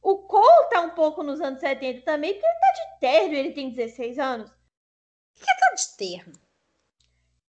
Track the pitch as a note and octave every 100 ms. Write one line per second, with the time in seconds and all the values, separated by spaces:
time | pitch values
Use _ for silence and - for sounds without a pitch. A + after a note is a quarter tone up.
0 | - G4 - F#4+ A#4 E5+ - F4+ E4+ E4+
1 | D#4 D#4 D4 C#4 D#4 C4+ D#4+ C4+ C4 B3
2 | - D4+ D#4 G4+ D#5+ E5+ F#5+ F#5+ E5 -
3 | B3+ D4+ F#4 D4 C4+ - C4+ A#3 A3+ A#3
4 | A#3+ B3 C4+ A#3+ G#3 _ _ _ _ _
5 | _ _ _ _ - F#5+ F#5 - - -
6 | F#3+ F3 F3 C#3+ _ _ _ _ _ _
7 | _ _ _ _ _